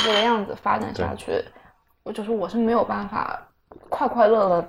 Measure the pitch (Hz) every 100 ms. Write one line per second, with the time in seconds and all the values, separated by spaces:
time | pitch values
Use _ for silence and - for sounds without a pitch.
0 | 220 208 233 226 196 - - 220 214 -
1 | 90 - - 92 - - - _ _ _
2 | - 220 208 226 180 226 226 233 - 208
3 | 202 208 - - - _ _ - - -
4 | 277 240 214 226 196 175